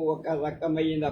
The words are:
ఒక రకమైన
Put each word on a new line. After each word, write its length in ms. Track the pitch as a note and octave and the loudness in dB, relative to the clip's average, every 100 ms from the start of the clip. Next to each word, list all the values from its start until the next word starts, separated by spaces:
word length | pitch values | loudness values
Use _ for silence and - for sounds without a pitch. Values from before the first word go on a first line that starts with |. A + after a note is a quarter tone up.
| D#3+ | 0
ఒక 220 | D#3 E3 D#3 | 0 -2 -2
రకమైన 640 | D3+ D3+ E3 D#3 D#3+ D#3 D3 | -2 -2 0 2 2 2 0